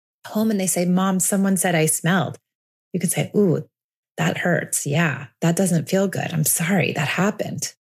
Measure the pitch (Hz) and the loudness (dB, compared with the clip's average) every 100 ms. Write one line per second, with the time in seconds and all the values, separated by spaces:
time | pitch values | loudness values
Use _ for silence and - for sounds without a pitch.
0 | _ _ - 214 220 202 185 180 180 180 | _ _ -8 -2 0 0 0 0 2 2
1 | 190 185 - 196 196 190 185 165 156 - | 2 0 0 2 2 2 2 2 2 2
2 | 160 190 123 - _ _ _ _ _ 175 | 2 2 0 -6 _ _ _ _ _ -4
3 | 190 - 180 214 190 - - _ _ _ | -2 -2 -2 2 2 2 -4 _ _ _
4 | _ - 165 - 180 165 - - 143 151 | _ -4 -2 0 0 -2 -2 -4 -2 0
5 | 156 123 - - 165 170 185 170 131 190 | 0 -4 -10 -2 0 2 2 0 0 0
6 | 196 - - 160 147 - 165 190 - - | 0 -2 -4 -2 0 0 0 2 0 -2
7 | 135 - 202 - - 139 - - | -2 0 0 -2 -6 -6 -8 -12